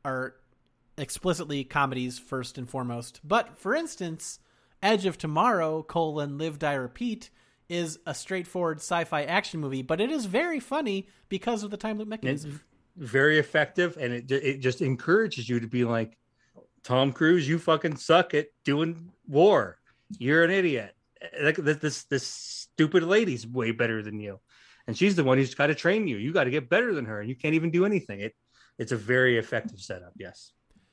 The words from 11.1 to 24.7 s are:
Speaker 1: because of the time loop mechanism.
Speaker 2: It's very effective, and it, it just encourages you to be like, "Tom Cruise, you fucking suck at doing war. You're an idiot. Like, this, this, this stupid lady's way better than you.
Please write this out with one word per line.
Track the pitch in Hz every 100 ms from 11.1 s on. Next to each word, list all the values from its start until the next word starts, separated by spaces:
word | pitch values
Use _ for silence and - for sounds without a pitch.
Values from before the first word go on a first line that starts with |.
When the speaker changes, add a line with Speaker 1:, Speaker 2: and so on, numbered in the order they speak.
| _ _
Speaker 1:
because | 190 233 220
of | 208
the | 208
time | 220 214
loop | 214
mechanism. | 220 131 143 147 147 - _ _ 180
Speaker 2:
It's | 123
very | 135 147 156
effective, | 147 156 139 - 175 156
and | 123
it, | 120 127
it | 135 139 139
just | 127 -
encourages | 143 123 - 202 220 131 113
you | 120
to | 113
be | 123
like, | 117 113 113 _ _ _ _ - - _
"Tom | - 127 139
Cruise, | - 156 175 139
you | 165
fucking | 170 156 160 143
suck | - 170 175
at | 147 156 _
doing | 165 151 165 165 170 _ -
war. | 143 196 160 95 - _ _ - -
You're | 123 160
an | 170
idiot. | 190 175 123 101 - _ _ - -
Like, | 147 175
this, | 147 151
this, | 151 -
this | - 135 -
stupid | - - - - - 156 185
lady's | 165 208 202 123 113
way | 123 117
better | 113 117 110
than | 107 107
you. | 104 98 _ _ _